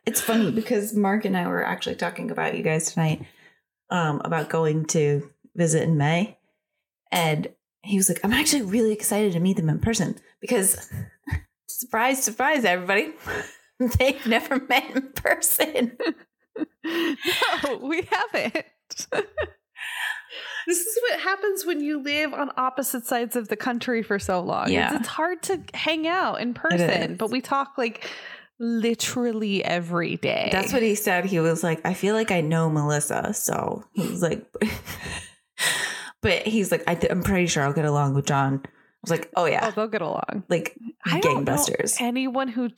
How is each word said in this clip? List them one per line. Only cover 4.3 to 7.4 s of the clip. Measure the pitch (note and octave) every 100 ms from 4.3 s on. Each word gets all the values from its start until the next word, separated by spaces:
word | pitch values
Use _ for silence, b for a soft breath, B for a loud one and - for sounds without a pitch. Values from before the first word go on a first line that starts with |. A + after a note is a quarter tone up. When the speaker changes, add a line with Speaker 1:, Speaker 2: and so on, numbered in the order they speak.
| E3 D3+
Speaker 1:
going | E3 D#3+ D#3 D#3
to | E3 D3 D3 C#3+ _ _ -
visit | E3+ D#3
in | - D#3
May. | C#3+ E3+ G#3+ - _ _ _ _ _ _ _
And | F3+ D#3+ D#3